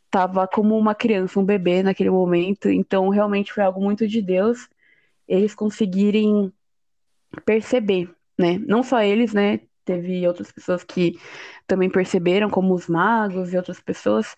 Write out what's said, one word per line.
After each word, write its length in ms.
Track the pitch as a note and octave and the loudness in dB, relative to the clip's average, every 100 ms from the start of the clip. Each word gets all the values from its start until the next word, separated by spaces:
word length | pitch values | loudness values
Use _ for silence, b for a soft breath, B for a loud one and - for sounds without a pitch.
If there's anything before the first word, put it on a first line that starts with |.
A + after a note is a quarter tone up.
| _ | _
tava 360 | G3 F#3 F#3+ F#3 | 0 0 0 -2
como 300 | - G#3+ A3 | 0 0 2
uma 180 | A3 | 0
criança, 440 | G#3+ A#3+ G3 F#3 G3 | 0 0 0 0 0
um 60 | |
bebê 380 | F#3+ G#3 F3 F3+ | 0 0 2 2
naquele 280 | F#3+ F#3 F#3+ | 0 0 0
momento. 580 | F#3 F3+ F3 F#3 G3+ G3+ | 2 2 0 0 -2 0
Então, 400 | F#3 - F#3+ F#3+ | 0 0 0 2
realmente 440 | G3+ G#3 G3+ G3 | 2 0 -2 -2
foi 100 | G#3+ | -2
algo 180 | F#3+ F#3+ | -2 0
muito 280 | G3 G#3 A3 | -2 -2 -2
de 120 | A3+ | -2
Deus 480 | F#3 F#3 G#3+ A#3+ - _ _ _ _ _ - | -2 0 0 -2 -8 _ _ _ _ _ -2
eles 260 | F#3 G#3 | 0 0
conseguirem 960 | - G#3+ - G3+ F#3+ G#3 G#3+ G#3+ G#3 F#3+ - _ _ _ _ _ _ _ - - | -2 -4 -2 -2 2 2 2 2 2 0 -6 _ _ _ _ _ _ _ -6 0
perceber, 680 | A3 - B3+ G3+ F#3 F3 - _ - | 0 0 0 2 0 -2 -10 _ 0
né? 220 | E3+ F#3 - | 0 0 0
Não 160 | A3 | 0
só 180 | B3 A#3+ | 2 2
eles, 320 | G#3 G#3 A3+ | 2 2 2
né? 280 | G#3 G3+ G#3+ - _ | 2 0 0 -6 _
Teve 420 | - F3+ F3+ F3+ F3 | -6 -4 -4 -2 -2
outras 260 | F3 G3+ | -2 -8
pessoas 320 | - - F3+ | -10 -6 -4
que 340 | - F3 E3+ E3+ B B B B - | -4 -2 0 -2 B B B B -2
também 220 | F#3 F#3 | 0 2
perceberam, 640 | F#3 F#3 F#3+ F3 F#3+ G#3 | 0 0 0 2 2 2
como 240 | F#3+ F#3 | 2 0
os 120 | F3+ F3 | 0 0
magos 640 | E3 G3+ A3+ G#3 F#3 F3+ | 0 2 0 -2 -4 -4
e 40 | F3+ | -4
outras 240 | F3+ F3+ | -6 -10
pessoas. 560 | - F3+ G#3 G#3+ - | -10 -6 0 0 -2